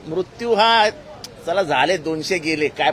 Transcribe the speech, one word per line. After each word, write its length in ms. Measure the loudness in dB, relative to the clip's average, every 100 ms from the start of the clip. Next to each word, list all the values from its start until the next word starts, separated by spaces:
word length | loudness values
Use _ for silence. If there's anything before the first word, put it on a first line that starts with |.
| -6
मृत्यू 480 | -6 -6 -6 -2
हा, 360 | 2 4 4 2 0 -20 -18 -18 -12 -4
"चला 160 | -2
झाले, 340 | 0 2 2 0
दोनशे 420 | -2 -6 -4 -2
गेले, 300 | -2 0 -2
काय 220 | 0 -2